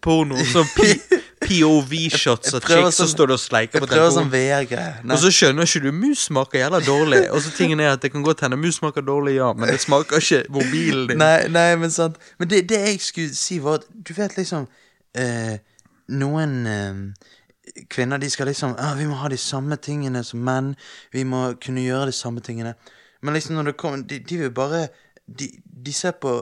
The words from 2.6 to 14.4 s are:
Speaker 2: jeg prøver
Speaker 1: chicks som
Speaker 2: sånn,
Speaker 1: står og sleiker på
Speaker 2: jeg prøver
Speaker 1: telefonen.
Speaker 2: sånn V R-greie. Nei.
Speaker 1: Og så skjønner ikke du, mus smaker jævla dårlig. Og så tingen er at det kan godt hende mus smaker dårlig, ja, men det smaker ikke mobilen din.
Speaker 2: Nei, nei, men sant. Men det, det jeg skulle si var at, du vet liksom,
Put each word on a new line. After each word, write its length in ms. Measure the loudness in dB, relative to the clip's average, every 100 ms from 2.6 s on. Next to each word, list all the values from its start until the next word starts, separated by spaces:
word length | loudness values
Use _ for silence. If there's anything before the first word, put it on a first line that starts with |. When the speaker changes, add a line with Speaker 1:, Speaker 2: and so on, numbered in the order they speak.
Speaker 2:
jeg 60 | 4
prøver 180 | 6 6
Speaker 1:
chicks 100 | 4
som 100 | 0
Speaker 2:
sånn, 40 | 4
Speaker 1:
står 160 | 4
og 60 | 4
sleiker 380 | 0 0 0 -2
på 80 | 2
Speaker 2:
jeg 20 |
prøver 160 | 4 6
Speaker 1:
telefonen. 160 | 4
Speaker 2:
sånn 80 | 2
V 140 | 0 2
R-greie. 400 | 0 -2 -6 -6 -10
Nei. 120 | -2 2
Speaker 1:
Og 60 |
så 80 | 4
skjønner 320 | 6 4 4 0
ikke 160 | 0
du, 80 | -2
mus 320 | 0 0 0 0
smaker 300 | -2 0 0
jævla 180 | 0 0 2
dårlig. 360 | 2 6 4 4
Og 100 | 0
så 80 | -2 0
tingen 240 | 0 2
er 80 | 2 2
at 60 |
det 100 | -2
kan 100 | -2
godt 180 | 0 0 0
hende 100 | 0
mus 220 | -2 -2
smaker 240 | -2 -4
dårlig, 320 | -2 -2 0 2
ja, 100 | 0
men 140 | 0 0
det 120 | 0
smaker 400 | 2 2 4 0
ikke 220 | 2 2 2
mobilen 600 | -2 0 0 0 0 0
din. 80 | 2
Speaker 2:
Nei, 300 | 4 4 2
nei, 240 | 2 4
men 160 | 2 0
sant. 320 | 0 -2 -2 -20 _
Men 100 | 0
det, 200 | 0 2
det 160 | 0 0
jeg 140 | -2
skulle 340 | -6 -6 -6
si 240 | -4 -4 -4
var 220 | -2 -2
at, 60 | -4
du 240 | -20 -14
vet 220 | -6 -6
liksom, 300 | -4